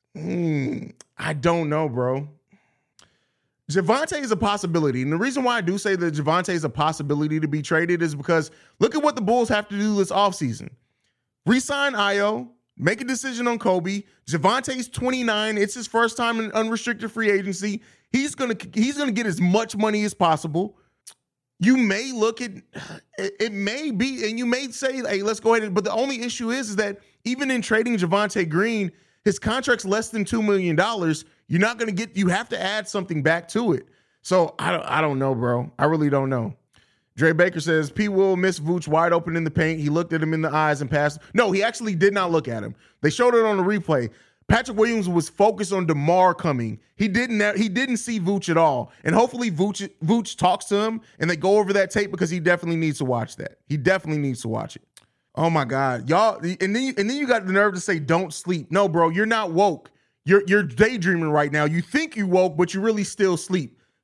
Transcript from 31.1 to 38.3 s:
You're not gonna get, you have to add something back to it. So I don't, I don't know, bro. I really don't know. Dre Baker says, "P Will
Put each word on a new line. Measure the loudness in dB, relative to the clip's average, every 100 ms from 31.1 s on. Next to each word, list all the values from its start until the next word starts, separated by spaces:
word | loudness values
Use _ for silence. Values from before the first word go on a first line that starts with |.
| -2 -4 _ _
You're | 2
not | 2 0
gonna | -2
get, | -2 -4
you | 0 0
have | 0 -2
to | -4
add | -4 -4 -4
something | -6 -4 -2
back | 0 0 -2
to | -2 0
it. | 0 -4 _ _ _
So | 0 2 2 -2
I | -2
don't, | -2
I | 0 0
don't | 0 0
know, | 0
bro. | 0 0 0 -2 0
I | 2
really | 2 2
don't | 2 0
know. | -2 -4 -8 _ _ _ _ _ 2
Dre | 2
Baker | 4 2 2
says, | 0 0 0
"P | 0 0
Will | 2 2